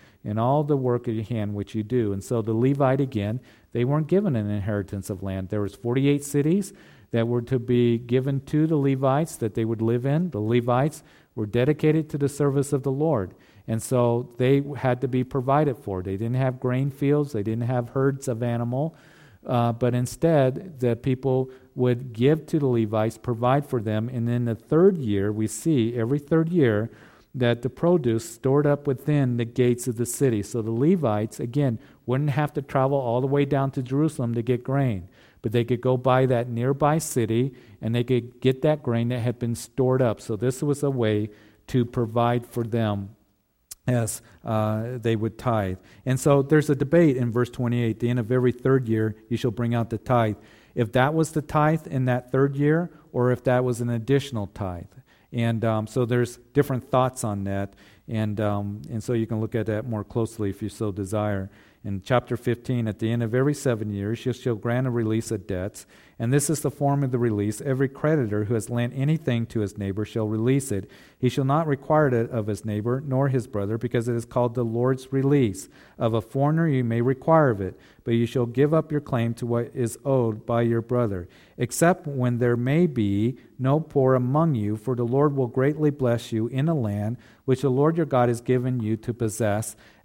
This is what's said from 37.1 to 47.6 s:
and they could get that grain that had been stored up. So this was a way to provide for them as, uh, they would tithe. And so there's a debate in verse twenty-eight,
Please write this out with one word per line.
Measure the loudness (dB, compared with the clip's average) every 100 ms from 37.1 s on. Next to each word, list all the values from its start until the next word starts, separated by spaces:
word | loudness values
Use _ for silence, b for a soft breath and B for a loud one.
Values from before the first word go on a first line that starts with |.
| 0 2 2 0 B B B
and | -2
they | -2
could | 2 0 -2 -2
get | 0 2
that | 0 0
grain | 0 0 0
that | -2
had | -2 -2
been | -4 -4
stored | -6 0 2 4
up. | 2 0
So | -4 -2
this | -2 -2
was | -2 0
a | -2
way | 0 2 2 -2 B B B -2
to | 0
provide | 0 0 -2 2 2 0 -2
for | -6
them | -2 -2 0 -2 -6 -14 _ _ _ _ _ -8
as, | -2 0 0 -6 b b
uh, | -4 -2 0 -2 -4 -4
they | 0 0
would | -2 -2
tithe. | 0 0 0 -4 B B -4
And | 0
so | 4 4
there's | 6 4 4
a | 0
debate | 2 4 4 4
in | 0
verse | 0 -2
twenty-eight, | -2